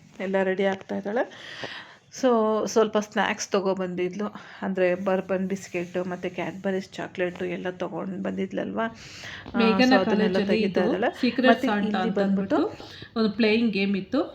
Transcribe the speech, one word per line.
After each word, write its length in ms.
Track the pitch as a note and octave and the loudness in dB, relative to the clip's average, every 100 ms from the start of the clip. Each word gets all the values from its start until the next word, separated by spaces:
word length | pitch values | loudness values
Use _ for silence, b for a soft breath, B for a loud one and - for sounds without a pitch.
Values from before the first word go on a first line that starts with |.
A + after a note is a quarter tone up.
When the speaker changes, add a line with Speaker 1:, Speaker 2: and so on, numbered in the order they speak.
| - - | -20 -8
Speaker 1:
ಎಲ್ಲ 180 | F#3+ F#3+ | -2 2
ರೆಡಿ 240 | F#3+ F#3 G3 | 2 2 0
ಆಗ್ತಾ 300 | G3 - G3+ | -2 -6 -6
ಇದ್ದಾಳೆ. 280 | G3+ A3+ - B B B B B B B _ | -2 -2 -2 B B B B B B B _
So 140 | - B3+ A#3 G#3+ A3 G3+ | -2 2 4 4 0 2
ಸ್ವಲ್ಪ 300 | A#3 G#3+ G#3+ | 4 4 2
ಸ್ನ್ಯಾಕ್ಸ್ 500 | G#3 G#3 F#3+ G#3 - | 0 0 0 0 -2
ತೊಗೊಬಂದಿದ್ಲು, 760 | G3+ F#3+ F#3+ F#3 F3+ F3+ G3+ G#3 B B B | 0 2 0 -2 -2 -4 -4 -6 B B B
ಅಂದರೆ 260 | G3 F#3 F3+ F3+ | -4 2 2 2
ಬರ್ಬನ್ 420 | G3 F#3+ F#3 F#3 F#3+ | 2 0 0 -2 -2
ಬಿಸ್ಕೆಟು 520 | F#3+ - F3+ F3 F3+ | -4 -4 -6 -4 -4
ಮತ್ತು 240 | F3+ F3 F3+ | -4 -6 -6
ಕ್ಯಾಡ್ಬರೀಸ್ 580 | F3 D#3+ F#3+ G3 F#3+ F#3+ | -6 -6 -4 -2 -2 -4
ಚಾಕ್ಲೇಟು 520 | - E3+ - F3+ F3+ F3+ | -10 -8 -4 -4 -2 -6
ಎಲ್ಲ 240 | F3 F3+ F3+ | -4 -6 -6
ತೊಗೊಂಡು 380 | F#3 E3 F#3+ F#3+ | -6 -6 -6 -6
ಬಂದಿದ್ಲಲ್ವ. 580 | F#3+ F#3+ F#3+ F#3+ G3+ G3 | -4 -4 -4 -4 -4 -4
ಆ, 760 | A3+ A#3 - - - - - A#3+ | -4 -6 -16 -16 -14 -14 -6 2
Speaker 2:
ಮೇಘನ 300 | A3+ F#3+ B3+ | 4 6 6
Speaker 1:
so 100 | A3+ | 6
ಅದನ್ನೆಲ್ಲ 380 | F#3+ G3+ G#3 F#3+ | 4 2 4 2
Speaker 2:
ಕಾಲೇಜಲ್ಲಿ 140 | G3+ | 2
Speaker 1:
ತೆಗಿತಾ 320 | A3 G3+ F3+ | 2 2 2
Speaker 2:
ಇದು 80 | F3+ | 2
Speaker 1:
ಇದ್ದಾಳೆ. 180 | F#3 A#3+ - | 2 0 0
Speaker 2:
ಸೀಕ್ರೆಟ್ 300 | A#3+ A#3 B3+ | 0 4 6
Speaker 1:
ಮತ್ತೆ 160 | A#3 B3+ | 6 2
Speaker 2:
ಸಾಂಟಾ 180 | G#3 G#3+ | 0 0
Speaker 1:
ಇಲ್ಲಿ 120 | G3 | 0
Speaker 2:
ಅಂತ 160 | F#3 G3 | 0 0
Speaker 1:
ಬಂದ್ಬಿಟ್ಟು 400 | G3 G3 G3 D4+ | 2 2 2 0
Speaker 2:
ಅಂದ್ಬಿಟ್ಟು 580 | A4 - - - - A#3 | 0 -4 -14 -16 -8 0
ಒಂದು 140 | A3 | 0
ಪ್ಲೇಯಿಂಗ್ 400 | G#3+ A3 A3+ A#3 | 4 4 4 2
ಗೇಮ್ 220 | F#3+ G3 G3 | 2 0 0
ಇತ್ತು. 240 | F3+ C4+ F4+ | 0 -2 -2